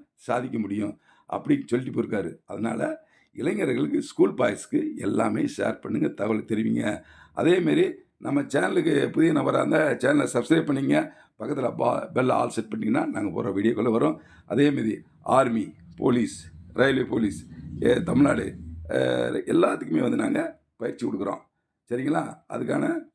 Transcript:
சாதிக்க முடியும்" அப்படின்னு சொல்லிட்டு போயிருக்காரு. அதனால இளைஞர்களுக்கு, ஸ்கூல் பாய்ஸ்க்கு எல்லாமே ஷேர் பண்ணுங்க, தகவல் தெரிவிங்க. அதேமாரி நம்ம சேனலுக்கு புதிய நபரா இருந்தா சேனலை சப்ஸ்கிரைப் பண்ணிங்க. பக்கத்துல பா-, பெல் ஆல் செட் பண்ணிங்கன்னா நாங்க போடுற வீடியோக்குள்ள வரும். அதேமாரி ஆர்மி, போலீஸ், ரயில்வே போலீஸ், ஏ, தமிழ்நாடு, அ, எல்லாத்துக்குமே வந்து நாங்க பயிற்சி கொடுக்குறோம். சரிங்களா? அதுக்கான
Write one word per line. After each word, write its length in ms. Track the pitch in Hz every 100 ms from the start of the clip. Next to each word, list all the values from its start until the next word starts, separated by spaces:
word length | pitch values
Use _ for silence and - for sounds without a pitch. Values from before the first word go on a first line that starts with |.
| -
சாதிக்க 440 | _ - 120 127 113
முடியும்" 400 | 101 101 104 104 _ _ -
அப்படின்னு 340 | 101 143 139 -
சொல்லிட்டு 360 | 123 131 123
போயிருக்காரு. 340 | 107 104 85 -
அதனால 600 | - 101 110 - - 320 _ _ _
இளைஞர்களுக்கு, 720 | - 147 208 185 120 151 139
ஸ்கூல் 320 | - - 190
பாய்ஸ்க்கு 600 | - 120 101 - - - -
எல்லாமே 480 | 98 - 113 117 139 104
ஷேர் 240 | 104 110
பண்ணுங்க, 280 | 113 110 151
தகவல் 360 | - 107 110
தெரிவிங்க. 600 | 107 110 113 113 113 104 - - - -
அதேமாரி 580 | 143 185 160 147 185 - _ _
நம்ம 240 | 123 143
சேனலுக்கு 680 | - 143 185 190 160 143 123
புதிய 220 | - 165
நபரா 260 | 147 131 -
இருந்தா 300 | - 156 151
சேனலை 380 | 120 127 147 131
சப்ஸ்கிரைப் 360 | 123 117 165 160
பண்ணிங்க. 420 | 135 135 147 156 - _ -
பக்கத்துல 360 | 113 139 123 -
பா-, 340 | 123 120 -
பெல் 160 | 123 127
ஆல் 200 | 113 120
செட் 240 | - 107 110
பண்ணிங்கன்னா 300 | 107 135 170
நாங்க 360 | - 104 -
போடுற 40 | 110
வீடியோக்குள்ள 440 | 95 110 113 123
வரும். 300 | 113 147 156 - - -
அதேமாரி 520 | 117 147 135 110 - - _
ஆர்மி, 540 | - 127 127 113 90 - - -
போலீஸ், 560 | 98 120 113 - - - -
ரயில்வே 320 | - 135 127
போலீஸ், 420 | 123 120 104 - - - - -
ஏ, 200 | 117 123
தமிழ்நாடு, 540 | - 123 143 113 101 - 82 - -
அ, 60 | 65 64 62 60 62 -
எல்லாத்துக்குமே 540 | - - - - -
வந்து 160 | 120 117
நாங்க 440 | 110 - 156 - _ _
பயிற்சி 300 | 113 - 113
கொடுக்குறோம். 340 | 98 98 92 - _ _ _ -
சரிங்களா? 440 | 120 135 165 143 - -
அதுக்கான 500 | - 123 143 - 339 -